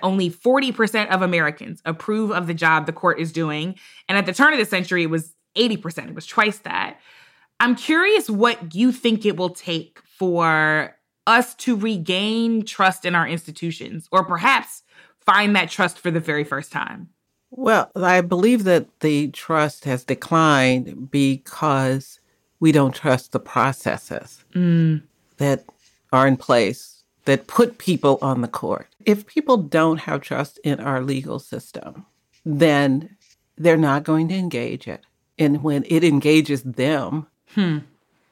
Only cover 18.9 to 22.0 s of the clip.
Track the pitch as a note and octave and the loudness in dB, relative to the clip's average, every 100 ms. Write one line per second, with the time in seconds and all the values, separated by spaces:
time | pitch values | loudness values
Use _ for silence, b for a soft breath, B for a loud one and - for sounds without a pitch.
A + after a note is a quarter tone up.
18.9 | _ D#3 D3 D3 - - D#3+ D3+ - C#3+ | _ 0 0 -2 -6 -2 0 0 -2 -6
19.9 | B2+ - B2+ - E3 D#3+ C#3 B2+ B2+ - | -6 -4 -6 0 2 4 4 4 2 -2
20.9 | - C3 C#3+ C3+ C3+ - - D#3 C3+ C3 | -12 -4 0 2 0 -6 -4 -2 0 0
21.9 | C3+ | -2